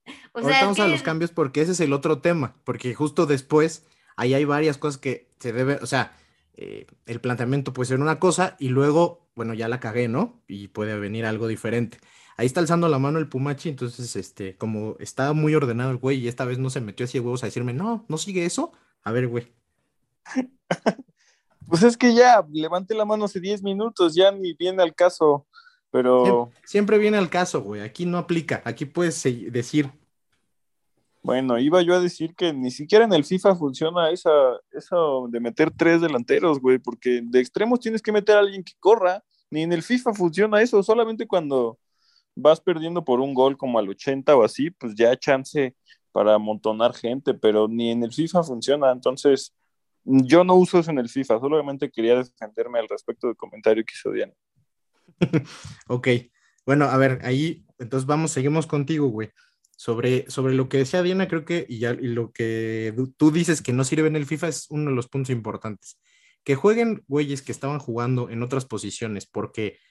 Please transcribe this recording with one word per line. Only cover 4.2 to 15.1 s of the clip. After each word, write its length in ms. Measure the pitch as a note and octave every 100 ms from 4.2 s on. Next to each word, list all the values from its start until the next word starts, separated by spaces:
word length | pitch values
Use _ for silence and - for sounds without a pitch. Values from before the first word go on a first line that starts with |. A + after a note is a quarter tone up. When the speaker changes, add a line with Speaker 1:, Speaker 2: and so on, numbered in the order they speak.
| B2
Speaker 2:
hay 120 | C3+ D3
varias 340 | C#3+ D#3 C3+
cosas 200 | D3+ C3+
que 300 | C3+ A#2+ _ _
se 140 | B2
debe, 220 | A2+ C3 C#3+
o 100 | -
sea, 320 | C3+ A2+ - _ _ _ -
eh, 320 | G1+ G#1 - _ -
el 160 | A#2
planteamiento 500 | B2 B2 A#2+ C#3 C3+
puede 180 | C3 B2
ser 100 | C3
una 180 | D3 D#3
cosa 380 | F3+ E3 F3+ -
y 120 | C3
luego, 580 | B2+ C#3+ D3+ E3+ E3+ _ -
bueno, 180 | A2+
ya 140 | A2 A2+
la 120 | B2
cagué, 280 | A#2+ A#2 A#2+
¿no? 340 | B2 A#3 - -
Y 220 | G2 -
puede 280 | - G#2+ G#2+
venir 300 | G2+ A2+ A2+
algo 200 | A2 A2+
diferente. 520 | A2 A2+ A#2 A#2 - _ _ _ -
Ahí 120 | B2
está 140 | D3+
alzando 280 | D#3+ E3+ E3+
la 80 | C3+
mano 220 | C#3 D#3+
el 100 | C#3+
Pumachi, 400 | B2+ C#3 C#3 E3+
entonces, 460 | C3+ B2 - A#2+ G#2
este, 420 | F2+ - F#2+ -
como 380 | A2 A2 G#2+ -
está 360 | -